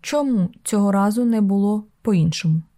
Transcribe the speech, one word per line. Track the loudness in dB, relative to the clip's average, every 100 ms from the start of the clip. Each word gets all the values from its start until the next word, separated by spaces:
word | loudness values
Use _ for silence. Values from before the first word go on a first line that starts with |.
«Чому | -2 -2 0 -2 -2 -6
цього | -4 0 2
разу | 2 0 0
не | 0 0
було | 0 0 0 -2 -6 _
по-іншому?» | -2 2 0 0 -2 -2 -4